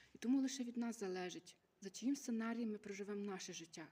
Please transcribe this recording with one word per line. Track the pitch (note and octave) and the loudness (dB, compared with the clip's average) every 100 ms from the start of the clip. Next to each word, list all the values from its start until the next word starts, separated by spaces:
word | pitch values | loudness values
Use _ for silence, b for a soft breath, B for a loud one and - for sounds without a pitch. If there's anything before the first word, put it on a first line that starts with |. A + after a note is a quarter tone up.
| B | B
І | - | -2
тому | A3+ C4+ | 4 6
лише | C4 C4 | 6 0
від | A#3+ A#3 | -2 0
нас | A#3 A3 | 0 0
залежить, | G3 F#3 F3+ E3 - - _ _ | -2 0 -2 -6 -12 -20 _ _
за | G3 | -12
чиїм | - A#3 C#4+ | 0 2 2
сценарієм | - A3+ A3+ A#3 A3+ | 2 2 2 2 0
ми | G#3 | -2
проживемо | G3+ G3 G3+ G3+ | -4 -4 -2 -2
наше | G3+ F#3 - | -2 -2 -4
життя, | E3 E3 - D3+ | -8 -8 -10 -12